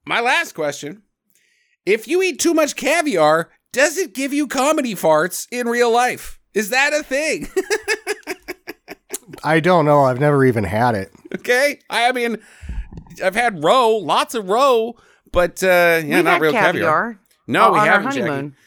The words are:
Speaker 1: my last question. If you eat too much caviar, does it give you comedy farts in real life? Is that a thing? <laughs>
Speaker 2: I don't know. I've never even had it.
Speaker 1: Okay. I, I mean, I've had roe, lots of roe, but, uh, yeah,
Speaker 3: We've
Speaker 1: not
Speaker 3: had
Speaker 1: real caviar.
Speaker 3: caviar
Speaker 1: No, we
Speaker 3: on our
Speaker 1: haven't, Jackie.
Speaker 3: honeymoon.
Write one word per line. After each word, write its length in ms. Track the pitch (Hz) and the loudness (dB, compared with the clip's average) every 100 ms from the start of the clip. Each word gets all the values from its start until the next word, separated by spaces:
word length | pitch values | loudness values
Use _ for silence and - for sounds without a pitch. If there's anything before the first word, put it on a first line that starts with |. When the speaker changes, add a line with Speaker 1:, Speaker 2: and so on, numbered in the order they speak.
| - | -6
Speaker 1:
my 140 | 190 | -2
last 320 | 240 311 330 | 0 -2 -4
question. 500 | - 151 143 143 208 _ _ _ _ _ _ _ _ | -6 -6 -6 -12 -16 _ _ _ _ _ _ _ _
If 240 | - 220 220 | -2 -2 0
you 140 | 349 | -2
eat 180 | 381 285 | 0 0
too 140 | 330 | 0
much 200 | 320 294 - | 2 0 -2
caviar, 720 | 247 330 302 190 156 160 165 _ _ | -2 -2 0 2 2 2 -2 _ _
does 260 | 240 302 302 | 0 0 0
it 160 | 330 | -6
give 180 | 240 277 | -6 -4
you 140 | 285 285 | -2 -2
comedy 460 | - 269 311 254 | 0 0 0 -2
farts 520 | 190 175 156 180 - - | -2 2 2 0 -4 -8
in 160 | 247 240 | -6 -2
real 220 | 240 240 | 0 2
life? 480 | 226 247 143 - - _ | 2 0 -4 -12 -20 _
Is 160 | 190 202 | -6 -2
that 240 | 247 285 | 0 0
a 80 | 302 | -2
thing? 460 | - 262 311 202 - | -4 -4 -2 -4 -6
<laughs> 60 | - 381 440 - 427 - 415 - - - 359 - - - - _ - - - | -6 -4 -4 -4 -6 -6 -10 -10 -14 -14 -16 -18 -20 -20 -20 _ -18 -16 -8
Speaker 2:
I 160 | 143 160 | -2 0
don't 240 | 156 180 | 4 4
know. 180 | 147 147 | 6 4
I've 160 | 135 123 | 4 2
never 240 | 147 143 | 2 4
even 200 | 131 117 | 4 2
had 300 | 95 104 123 | -2 0 0
it. 180 | 107 95 _ - | 0 -6 _ -14
Speaker 1:
Okay. 460 | - - 247 285 277 - | -10 -2 0 0 -4 -8
I, 180 | 208 240 | -2 0
I 40 | |
mean, 260 | 254 233 214 - - - - - - - - | 0 -4 -6 -12 -20 -12 -12 -12 -16 -20 -6
I've 100 | 185 | -4
had 280 | 190 240 185 | -2 -2 0
roe, 340 | 151 247 226 220 | 2 4 4 0
lots 380 | 151 202 285 | 0 -2 -2
of 140 | 240 190 | -6 -2
roe, 460 | 214 277 233 226 226 _ _ _ | 2 2 2 0 -8 _ _ _
but, 300 | 175 175 - | 0 0 0
uh, 40 | 190 180 175 165 | 2 4 4 2
yeah, 120 | 151 170 | 2 2
Speaker 3:
We've 80 | |
Speaker 1:
not 80 | 165 | 2
Speaker 3:
had 80 | 175 | 2
Speaker 1:
real 100 | 160 | 2
caviar. 200 | 220 180 | 2 0
Speaker 3:
caviar 480 | 175 170 156 220 220 _ _ - | 0 0 0 -2 -8 _ _ -4
Speaker 1:
No, 240 | 156 214 | 2 4
we 60 | 175 | 4
Speaker 3:
on 80 | 208 | 2
our 60 | |
Speaker 1:
haven't, 180 | 202 214 | 2 0
Jackie. 80 | 277 202 | -2 -4
Speaker 3:
honeymoon. 280 | 139 143 135 | -4 -8 -14